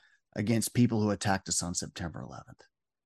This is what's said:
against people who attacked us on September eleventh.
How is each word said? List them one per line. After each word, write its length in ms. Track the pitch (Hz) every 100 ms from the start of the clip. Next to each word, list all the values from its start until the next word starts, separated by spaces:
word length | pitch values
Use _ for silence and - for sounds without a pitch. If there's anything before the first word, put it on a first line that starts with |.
| _ _ _ -
against 360 | 104 117 -
people 300 | - 120 113
who 80 | 107
attacked 380 | 101 101 95 -
us 140 | -
on 120 | 87
September 480 | 90 - - 87 78
eleventh. 400 | 64 65 - - - _ _ _